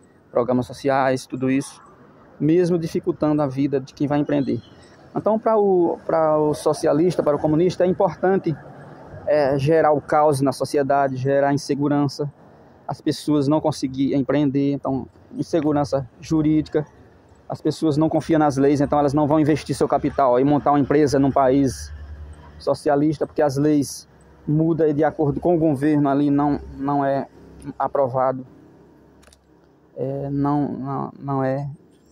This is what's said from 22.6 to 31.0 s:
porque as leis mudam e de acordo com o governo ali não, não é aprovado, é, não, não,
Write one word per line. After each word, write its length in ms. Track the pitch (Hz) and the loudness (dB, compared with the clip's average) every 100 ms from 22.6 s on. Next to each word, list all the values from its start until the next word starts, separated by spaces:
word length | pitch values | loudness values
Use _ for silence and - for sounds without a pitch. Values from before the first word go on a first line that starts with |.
| - 139 151 143 151 156 151 | -4 -2 0 2 2 0 -4
porque 140 | - | 0
as 160 | 147 135 | 0 2
leis 500 | 151 151 127 - - - - - - | 2 2 0 -8 -18 -20 -20 -12 -2
mudam 400 | 151 160 160 156 | 0 2 2 0
e 60 | |
de 100 | 147 | 2
acordo 340 | 151 147 147 135 | 0 0 -2 0
com 160 | 170 | 0
o 40 | 175 | 2
governo 500 | 160 131 151 151 143 | 2 0 0 2 2
ali 220 | 139 147 | 0 0
não, 280 | 143 147 139 - 135 | 0 0 -2 -6 -10
não 280 | 139 143 | -4 -2
é 240 | 139 139 123 - - - 143 - | -2 -2 -6 -14 -20 -20 -14 -6
aprovado, 680 | 135 143 131 131 131 131 127 - - - - - - _ - _ _ _ _ _ _ | -4 0 0 0 0 -2 -8 -20 -20 -20 -20 -20 -20 _ -20 _ _ _ _ _ _
é, 360 | - 131 139 139 | -8 -6 -6 -4
não, 380 | 143 143 147 143 | -2 0 0 -2
não, 440 | - 135 135 | -4 -8 -8